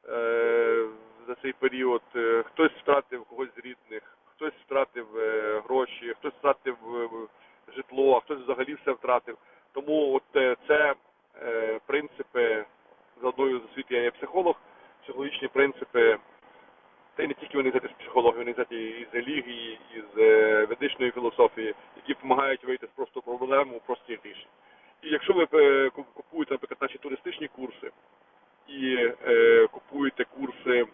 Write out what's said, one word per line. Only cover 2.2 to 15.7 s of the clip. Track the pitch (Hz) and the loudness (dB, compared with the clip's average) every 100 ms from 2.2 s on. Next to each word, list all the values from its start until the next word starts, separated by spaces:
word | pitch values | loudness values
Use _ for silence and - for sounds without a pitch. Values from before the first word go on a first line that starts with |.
| 113 117 113 | 0 0 -2
хтось | - 160 | 0 0
втратив | - - 143 - 127 | 0 0 0 0 -14
когось | 113 120 127 113 | -14 -12 -12 -12
з | |
рідних, | 123 123 _ 107 - _ _ | -18 -20 _ -16 -16 _ _
хтось | _ 151 - _ | _ -12 -12 _
втратив, | 135 135 123 113 110 | -2 -2 -6 -10 -4
е, | 110 110 107 107 | -2 -2 -2 -4
гроші, | 110 127 127 - 117 113 | -2 -2 -2 -6 -12 -10
хтось | 147 | -10
втратив, | - 143 135 135 120 113 | -2 -2 0 -4 -10 -10
е, | 120 117 113 110 _ _ _ - 131 | -8 -8 -10 -16 _ _ _ -18 -16
житло, | - 131 135 123 | -10 0 4 4
а | |
хтось | - 143 | 2 -8
взагалі | 127 123 131 | -6 -4 -6
все | 147 - | -6 -6
втратив. | 127 123 123 120 113 _ _ _ | -4 0 0 -2 -18 _ _ _
Тому | 139 143 156 143 | -12 -2 0 2
от, | 135 _ 143 | 0 _ 0
е, | 131 120 - | 2 0 0
це, | 151 147 139 _ _ _ - | 2 2 0 _ _ _ -14
е, | 123 113 110 110 - | -6 -4 -4 -6 -4
принципи, | 143 147 - - 123 117 110 104 _ _ _ _ _ | -6 -6 -14 -6 0 0 0 -6 _ _ _ _ _
за | 127 | -6
одною | 127 135 127 | -2 -2 -2
з | |
освіти | 113 135 - | -8 -16 -4
я | 123 | -2
є | 120 | -2
психолог, | - 139 175 175 - _ - - _ | -4 -6 0 0 -2 _ -20 -20 _
психологічні | - 127 143 - 131 | -14 -10 -8 -8 -4
принципи, | 139 139 | 2 2